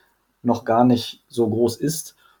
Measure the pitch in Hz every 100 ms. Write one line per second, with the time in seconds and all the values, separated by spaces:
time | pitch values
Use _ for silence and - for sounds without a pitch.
0 | _ _ _ _ 120 117 - 113 123 120
1 | - - _ - 113 107 117 117 143 156
2 | - - _ _